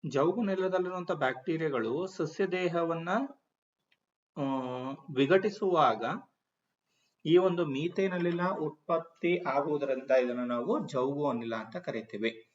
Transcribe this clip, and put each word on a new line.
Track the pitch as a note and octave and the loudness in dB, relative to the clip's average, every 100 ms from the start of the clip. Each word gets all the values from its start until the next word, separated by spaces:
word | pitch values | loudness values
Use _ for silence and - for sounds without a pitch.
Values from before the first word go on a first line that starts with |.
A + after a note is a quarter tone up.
| D#3 | -2
ಜೌಗು | C3 D#3+ G3+ | 2 2 2
ನೆಲದಲ್ಲಿರುವಂತ | G3+ F#3+ F#3+ F#3 F3+ F3+ E3+ | 0 0 0 0 -2 -4 -4
ಬ್ಯಾಕ್ಟೀರಿಯಾಗಳು | D#3+ C3 B2 - D#3+ D#3+ C3 A2 C#3 F#3 | 0 0 -2 -4 -2 0 0 0 -2 -4
ಸಸ್ಯ | - D#3 - F#3+ | -4 -6 -2 -2
ದೇಹವನ್ನ, | F3+ F3+ E3+ E3 E3 E3+ G#3+ C#4 - _ _ _ _ _ _ _ _ _ - | 0 0 0 -2 -2 -2 -2 -2 -10 _ _ _ _ _ _ _ _ _ -6
ಆ, | C#3 C3+ B2+ B2+ C3 C#3+ - C3+ | -4 -2 -4 -6 -8 -10 -6 0
ವಿಘಟಿಸುವಾಗ | C#3 F#3+ G#3 G3+ G3 E3+ C3+ G#2+ A#2 G3 - _ _ _ _ _ _ _ _ _ D3+ | 4 4 2 -2 0 4 4 4 -4 -6 -10 _ _ _ _ _ _ _ _ _ 6
ಈ | F3 | 6
ಒಂದು | F#3 F3 D#3 | 6 2 0
ಮೀಥೇನ್ | C3+ E3+ F3 F#3+ | -2 -2 0 0
ಅನಿಲ | F3+ F3 F3 | 0 0 0
ಉತ್ಪತ್ತಿ | F#3 G3 D3+ - - E3+ - _ E3+ F3 C#3+ | 0 0 -4 -6 -2 -2 -2 _ 0 2 2
ಆಗುವುದರಿಂದ | C3+ D3+ D3 C#3+ B2+ B2+ | 0 0 -2 0 -2 4
ಇದನ್ನ | C3 B2+ B2 | 4 4 -2
ನಾವು | B2 A#2+ C#3 C#4+ F3+ | -2 -2 0 -2 -2
ಜೌಗು | C3 C3 C#3+ D3 | -2 -2 0 -2
ಅನಿಲ | A#2+ A#2 A2+ | -2 -4 -6
ಅಂತ | A2 F3+ | -6 -10
ಕರಿತೀವಿ. | E3 B2 G#2+ G#2 A2+ A2+ - | -6 -8 -8 -4 -4 -4 -20